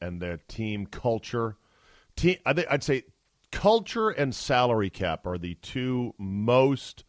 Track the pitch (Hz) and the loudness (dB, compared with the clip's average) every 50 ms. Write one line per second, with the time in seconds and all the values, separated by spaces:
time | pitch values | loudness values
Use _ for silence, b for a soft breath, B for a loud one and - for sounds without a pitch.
0 | 85 90 87 87 90 87 85 80 _ - - - 110 107 104 104 98 - - - | -8 -8 -6 -6 -6 -6 -6 -8 _ -14 -8 -6 -6 -4 -4 -4 -6 -8 -10 -4
1 | - 123 113 107 - - - 117 113 110 104 _ b b b b b b b b | -2 -2 -2 -2 -4 -4 -4 -2 -2 -2 -6 _ b b b b b b b b
2 | b b b - - 175 180 - - 131 143 165 170 - 143 143 - - 135 127 | b b b 2 2 2 2 2 0 0 2 2 2 0 0 -2 2 0 0 0
3 | - _ _ _ _ _ _ _ _ - - - - 208 226 233 - - - 233 | -2 _ _ _ _ _ _ _ _ -10 -8 2 4 4 4 4 2 -2 -4 0
4 | 220 214 - 139 143 135 117 - - - 131 123 123 123 117 110 101 92 - - | 0 0 0 0 -2 -2 -2 -6 -2 0 2 4 4 4 4 2 2 -2 -2 -4
5 | 98 85 78 - - 90 90 90 87 87 85 - - - - 131 127 127 127 123 | -2 -2 -2 -4 -4 -6 -6 -4 -6 -8 -10 -10 -14 -8 -6 -4 -2 -2 -2 -2
6 | 123 113 - - 101 95 98 101 107 117 123 131 135 139 139 - - - - - | -2 -4 -6 -8 -8 -4 -4 -2 2 4 6 6 6 6 4 0 -4 -12 -18 -20
7 | - | -20